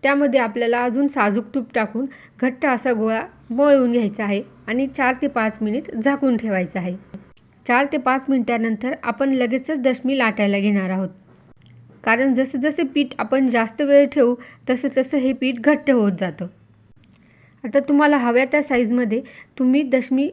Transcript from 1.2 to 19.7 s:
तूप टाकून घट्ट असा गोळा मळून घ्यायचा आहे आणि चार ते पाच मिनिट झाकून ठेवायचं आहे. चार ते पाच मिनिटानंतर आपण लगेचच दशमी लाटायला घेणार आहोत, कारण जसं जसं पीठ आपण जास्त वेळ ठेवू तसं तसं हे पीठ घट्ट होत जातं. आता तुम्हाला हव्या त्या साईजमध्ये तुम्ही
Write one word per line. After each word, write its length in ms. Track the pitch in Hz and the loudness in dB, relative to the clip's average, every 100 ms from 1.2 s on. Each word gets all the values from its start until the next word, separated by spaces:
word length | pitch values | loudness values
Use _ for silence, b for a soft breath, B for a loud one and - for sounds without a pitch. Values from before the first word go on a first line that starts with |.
| 208 202 208 | 0 0 -2
तूप 180 | 277 226 | -6 -4
टाकून 320 | - 214 226 269 B B _ | -4 -2 -4 -8 B B _
घट्ट 260 | 254 254 302 | -4 -2 -2
असा 260 | 247 262 | 0 0
गोळा 280 | 233 220 220 - - - | 0 0 -2 -6 -16 -10
मळून 420 | 233 285 277 247 | 0 4 4 4
घ्यायचा 320 | 240 214 208 | 2 0 -4
आहे 180 | 208 202 - - - | -4 -4 -6 -16 -6
आणि 180 | 240 269 269 | -4 -4 -2
चार 180 | 254 254 | -2 0
ते 40 | 285 | -2
पाच 320 | 262 220 214 | -2 -4 -2
मिनिट 300 | 214 233 320 | -4 -4 -6
झाकून 420 | 226 247 277 269 226 | -4 -2 0 0 0
ठेवायचं 420 | 220 190 180 190 | 0 -2 -2 -6
आहे. 180 | 180 185 - - - - _ _ - | -6 -8 -14 -20 -20 -20 _ _ 0
चार 200 | 240 285 | 0 2
ते 40 | 294 | -2
पाच 280 | 254 262 269 | 0 -2 0
मिनिटानंतर 680 | 269 233 233 226 214 247 285 | -2 0 -2 -2 -4 -6 -6
आपण 300 | 233 - 277 | -6 -2 0
लगेचच 500 | 262 247 254 262 311 | 0 0 -2 -4 -2
दशमी 360 | 254 254 254 269 | 0 0 -2 0
लाटायला 400 | 233 214 202 202 | 0 0 0 0
घेणार 320 | 202 202 190 | 0 0 -2
आहोत, 180 | 190 185 - _ - _ - - - - - | -4 -6 -10 _ -20 _ -20 -20 -20 -20 -8
कारण 300 | - 233 269 | -2 2 2
जसं 260 | 254 262 269 | 2 0 0
जसं 260 | 294 302 294 | -2 0 -2
पीठ 280 | 294 254 - | 0 -2 -4
आपण 300 | 220 269 262 | -2 0 2
जास्त 340 | 233 226 - | 2 -2 -2
वेळ 240 | 294 285 285 | 4 6 6
ठेवू 280 | 285 240 247 B B - | 4 2 2 B B -4
तसं 180 | 254 269 - | -2 0 -2
तसं 220 | 262 294 | 0 0
हे 140 | 254 | 0
पीठ 280 | 262 262 247 | 0 -2 0
घट्ट 300 | 254 294 294 | 2 2 2
होत 220 | 247 208 185 | 2 2 0
जातं. 260 | 185 156 180 _ _ _ _ - _ _ b b b b | -6 -6 -12 _ _ _ _ -20 _ _ b b b b
आता 140 | 247 277 277 | 0 0 2
तुम्हाला 280 | 285 294 294 | 2 4 4
हव्या 280 | 240 240 | 2 2
त्या 180 | 262 302 | 2 0
साईजमध्ये 580 | 294 247 226 240 240 220 - B B - | 0 0 2 0 0 -2 -6 B B -2
तुम्ही 240 | 254 | 2